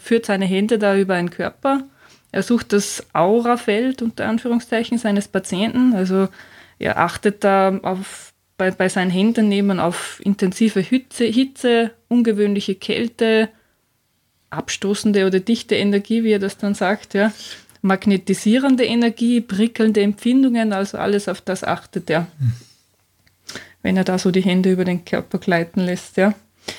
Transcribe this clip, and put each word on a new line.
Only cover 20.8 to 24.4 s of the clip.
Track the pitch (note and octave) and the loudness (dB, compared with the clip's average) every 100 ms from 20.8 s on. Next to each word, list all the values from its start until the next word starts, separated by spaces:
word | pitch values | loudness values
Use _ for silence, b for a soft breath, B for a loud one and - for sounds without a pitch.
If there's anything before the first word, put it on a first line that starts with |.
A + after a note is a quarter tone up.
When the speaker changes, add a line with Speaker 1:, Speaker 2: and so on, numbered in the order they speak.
| G3 - | -4 -2
Speaker 1:
alles | - G3+ G3+ | -2 0 -2
auf | F#3 | -6
das | - F#3+ | -6 -6
achtet | - E3 - - - | -4 -6 -6 -8 -4
er. | D#3 E3+ D3+ | -2 -2 -2
Speaker 2:
Hm. | B2+ A#2 B B _ _ _ _ _ _ B B B _ | -2 -2 B B _ _ _ _ _ _ B B B _
Speaker 1:
Wenn | F#3 F#3 | -2 0
er | |
da | F#3 F#3 | 0 0
so | F#3+ | 0
die | F3+ | 0